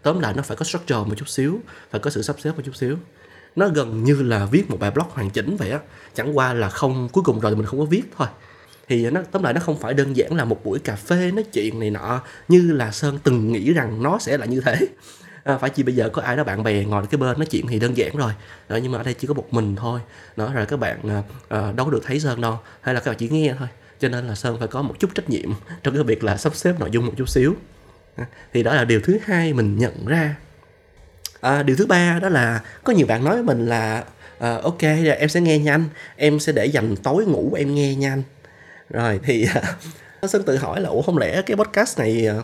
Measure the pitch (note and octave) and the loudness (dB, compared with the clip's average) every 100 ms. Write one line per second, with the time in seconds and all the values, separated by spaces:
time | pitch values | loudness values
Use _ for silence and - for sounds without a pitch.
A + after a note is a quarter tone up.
0 | D3 F3 C3 G#2 C#3 A2+ D#3+ F3 F3 A#2+ | 0 0 0 -4 -6 -6 -4 -6 -2 -2
1 | G#2 G#2 C#3+ - C3+ G3 - - - A2 | 0 -4 -6 -2 -2 -2 -8 -20 -10 -6
2 | C#3+ - - C#3+ D3+ E3 C3+ C3 B2+ D#3+ | -4 -4 -4 -4 -6 -6 -8 -6 -4 -4
3 | F3 - - - - - G3+ D3+ A#2+ A2 | -10 -20 -20 -20 -8 0 2 2 0 0
4 | A#2+ C#3+ B2+ A2 G2 C#3 G3 F#2 G2+ A#2+ | 4 4 4 2 2 2 2 -2 -2 0
5 | E3 - G2 G#2+ G#2+ G3+ G2 C#3 - - | -2 -4 -4 -2 -4 -4 -4 -6 -8 -20
6 | - - A#2 D3 B2+ A#2+ G2+ - C3+ C3 | -12 -6 -2 0 2 0 -2 0 -2 0
7 | B2 F#3+ F3 A2 G#2+ G#2+ G#2+ C3 D3+ F3+ | 0 2 2 2 0 0 0 -2 0 0
8 | - - B2+ - - - - - - A#2+ | -2 -6 -6 -6 -20 -20 -20 -20 -2 0
9 | A#2 D#3+ E3+ G3 F3 C3+ E3+ D3+ A2+ C#3 | 2 0 -2 -2 0 0 -2 -4 0 0
10 | C3+ B2+ - E3 A#2 G#2+ A2 G2+ D3 G#2 | 2 0 0 0 0 -2 -2 -4 -4 -6
11 | - F3+ F3+ G3 A3 A#2+ G#2+ A2 G#2+ G2+ | 0 0 2 -2 -2 -2 -2 -2 -2 -2
12 | F#2 B2 - - - F3+ F3 D3+ A2+ G#2 | -4 -6 -6 -12 4 6 6 2 -2 -2
13 | D3 C#3+ - B2 A2 A2+ A2 E3+ A#2 G#2+ | -4 0 2 2 2 0 2 2 0 -2
14 | C3 G3+ - C#3+ A2 C3 B2 A#2 F#4 - | -2 -2 -2 -2 -2 0 0 2 0 -4
15 | - - - - - C3 B2+ - C3 B2 | -20 -20 -20 -8 -2 0 0 0 0 2
16 | A2+ D3 B2+ B2+ B2+ G2 A2 G#2 G2+ G#2 | 0 -2 -2 -2 -2 -2 0 0 0 -2
17 | G2+ D3 C3 B2 D#3 - A#2 A2+ A#2+ A#2+ | 0 0 0 0 -2 -2 -2 0 0 0
18 | F#2+ D3 B2 G#2 - - - A2 B2+ A#2+ | -2 0 -2 -4 -10 -20 -6 -4 -2 -4
19 | B2+ A#2+ C3 D3 - A#2 G#2 G2+ A#2 A#2+ | -4 -6 -4 -4 -2 -2 0 -2 -4 -6
20 | A2+ - - - G#2+ C3+ G#2 C#3+ A#2+ G#2 | -8 -18 -14 -8 -4 -2 -2 -2 -2 -4
21 | G#2+ G#2 G#2 - - G#2+ G#2 A2+ C3 B2+ | -4 -4 -6 -12 -8 -4 -2 -2 -2 -2
22 | - C#3 D3+ A#2 A#2 A2 - - - B2+ | -2 -2 -2 -2 -2 -4 -10 -8 -4 -2
23 | C3 A2+ A#2 D#3 D3+ C3 B2 - - - | -2 -4 -2 2 2 0 -6 -10 -20 -4
24 | C3 B2 B2 G#2+ B2+ A2+ A2+ C3 C#3+ - | -2 -2 -4 -4 -4 -4 -4 -4 -4 -2
25 | F#3+ - - A#2+ - G#2 - - C#3+ C#3 | -2 -2 -4 -4 -2 -6 -8 -6 -2 0
26 | D3 A2+ A2 F#2+ D3+ - F3+ F3 G2 A#2 | 2 2 0 0 -2 0 0 0 0 0
27 | A#2+ - B2+ - C3+ G3 - - - - | 0 -2 0 4 4 2 -6 -20 -20 -20
28 | _ - B2 - - A#2+ A2+ C#3 A#2+ A2+ | _ -14 -14 -14 -4 0 2 2 4 2
29 | A2 G#3 G#3 F3+ E3 C3+ G#2+ G2+ A#2+ - | 4 0 2 0 2 2 2 2 -2 -2
30 | G#2 E3 D3+ D3 - - _ _ _ - | -2 0 0 -4 -12 -20 _ _ _ -20
31 | - - - - B2 C#3 C#3+ C3+ G#3+ F3+ | -20 -18 -16 -4 2 2 4 4 4 4
32 | F3 E3+ F#3 D#3+ A#2 A#2 - - - G#3 | 4 2 2 4 4 2 -6 -6 2 4
33 | B2+ A2+ C#3 A3+ A#3+ A#2+ A#2 A#2 A2 A2+ | 4 2 2 2 2 2 2 0 0 -4
34 | - - - - A#2 A#2 D#3 E3+ D#3 D#3 | -6 -16 -20 -6 -4 -2 -4 0 0 2
35 | D#3+ - D3+ E3+ F3 D3+ D3 D3 D#3+ - | 2 2 2 2 4 4 4 2 0 -6
36 | - - D3+ D3+ D3 D3+ A#2 D3 A2 G2+ | -18 0 2 4 2 2 2 2 0 0
37 | C3+ D#3+ G#3+ A#2+ A2+ - C#3+ C#3+ C#3 C3+ | 0 2 2 2 0 0 0 0 0 0
38 | C#3 C3+ C3 - - - - - - A2+ | 0 -2 -6 -12 -20 -20 -20 -20 -10 -4
39 | A#2 G2 C#3+ A#2+ A2 - F2+ - - - | -2 0 0 2 2 0 -2 -6 -12 -18
40 | - - G3 G3+ F3+ C#3 - B2+ F#3 - | -20 -8 -2 0 2 0 -2 -4 -2 0
41 | D3 E3+ F#2+ C#3+ F#3+ G3+ G#3+ - D#4 - | 2 2 0 -2 -2 0 0 0 0 0
42 | A2+ A2+ A2 G#2+ | 0 2 2 0